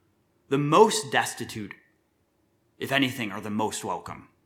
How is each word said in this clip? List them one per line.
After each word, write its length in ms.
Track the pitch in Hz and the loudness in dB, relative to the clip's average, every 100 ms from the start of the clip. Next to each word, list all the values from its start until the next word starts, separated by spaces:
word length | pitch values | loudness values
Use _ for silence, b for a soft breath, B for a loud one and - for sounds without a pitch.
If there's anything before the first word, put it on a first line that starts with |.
| _ _ _ _ - | _ _ _ _ -4
the 100 | 139 | -2
most 540 | 147 160 214 202 131 | 4 8 6 4 0
destitute, 640 | 123 113 - 113 113 98 - _ _ _ _ _ _ _ _ _ - | 0 0 -4 -10 -10 -12 -14 _ _ _ _ _ _ _ _ _ -12
if 140 | 120 | -2
anything, 400 | 139 131 120 107 | 0 0 0 -6
are 80 | 101 | -6
the 80 | 104 | -6
most 340 | 107 107 - | -2 -2 -4
welcome, 460 | 104 87 - - - _ | -6 -8 -10 -16 -18 _